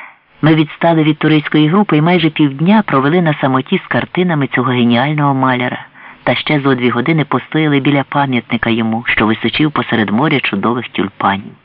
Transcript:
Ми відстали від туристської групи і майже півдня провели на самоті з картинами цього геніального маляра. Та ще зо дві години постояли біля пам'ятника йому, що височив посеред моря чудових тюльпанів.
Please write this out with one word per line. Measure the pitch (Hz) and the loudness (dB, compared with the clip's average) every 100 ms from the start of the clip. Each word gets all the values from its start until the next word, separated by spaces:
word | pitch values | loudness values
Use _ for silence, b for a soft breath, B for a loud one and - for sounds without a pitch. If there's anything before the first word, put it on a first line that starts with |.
| B B _ - | B B _ -2
Ми | 151 | 2
відстали | 156 151 - 170 160 | 2 0 0 0 2
від | 156 151 | 2 0
туристської | 156 156 - 151 156 | 2 0 2 2 4
групи | 196 208 151 | 2 2 2
і | |
майже | 165 180 156 | 2 2 0
півдня | 151 147 135 170 214 - | 2 0 2 2 2 2
провели | 139 143 180 | 0 2 2
на | 160 | 0
самоті | 147 135 131 - 185 | 0 0 -2 0 -4
з | - | -2
картинами | 120 110 - 180 151 135 | -4 -4 -2 0 0 -2
цього | - 127 | -2 0
геніального | 123 120 143 143 151 143 | 0 2 2 0 0 0
маляра. | 131 131 123 123 - - B B B | 0 0 0 -4 -6 -14 B B B
Та | 127 | -4
ще | 123 - 151 | -2 -2 0
зо | 139 | 2
дві | 127 123 | 2 0
години | 117 127 160 | 0 0 0
постояли | - 123 - 156 156 139 | 0 -4 -2 -2 0 0
біля | 127 139 - | 0 -2 -2
пам'ятника | 143 139 120 - 117 117 | -2 -2 -2 -2 -4 -2
йому, | 113 113 113 - | -2 -2 -2 -2
що | - 110 | 0 0
височив | 113 117 - 151 | 0 -2 0 -2
посеред | 123 117 113 101 | -2 -2 -2 0
моря | 107 156 135 | 0 0 0
чудових | - 98 110 120 113 | -2 -2 -2 -2 -6
тюльпанів. | - 95 - 101 98 - - | -6 -6 -2 -2 -2 -6 -20